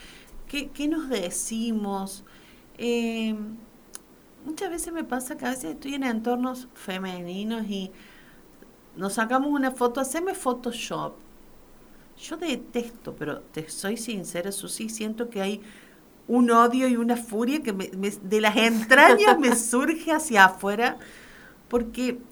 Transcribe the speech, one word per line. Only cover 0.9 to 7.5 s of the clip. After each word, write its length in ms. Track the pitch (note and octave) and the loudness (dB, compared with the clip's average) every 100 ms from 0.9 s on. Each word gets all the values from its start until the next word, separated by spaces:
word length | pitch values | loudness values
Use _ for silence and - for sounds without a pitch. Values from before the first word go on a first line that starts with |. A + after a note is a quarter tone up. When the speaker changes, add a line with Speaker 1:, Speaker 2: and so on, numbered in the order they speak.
| D#4+ C4+ | -4 -4
Speaker 1:
decimos. 1120 | A3 F3+ - - A3+ A#3 G#3+ G3+ G3 G3 - - - - - - - | -4 -4 -6 -6 -6 -4 -4 -4 -6 -8 -12 -20 -20 -20 -20 -20 -8
Eh, 580 | A#3+ A#3+ A#3 A3+ A3 G#3+ G#3 A3 - - - - - - _ - D4 | -4 -2 -2 -2 -4 -4 -8 -14 -18 -20 -20 -20 -20 -20 _ -18 -12
muchas 240 | D#4 F#4+ | -8 -8
veces 240 | E4 F4 | -8 -8
me 100 | E4 | -8
pasa 340 | D#4 B3 - D4 | -6 -6 -6 -8
que 80 | B3 | -6
a 40 | |
veces 220 | B3+ - | -6 -8
estoy 240 | - C#4 C#4 | -10 -10 -6
en 80 | |
entornos 640 | C4 A3 A#3 B3 B3+ B3+ - - | -4 -2 -2 -2 -2 -6 -14 -16
femeninos 920 | - F#3 F#3+ F3+ F3 F#3 G#3+ | -10 -8 -8 -8 -10 -8 -6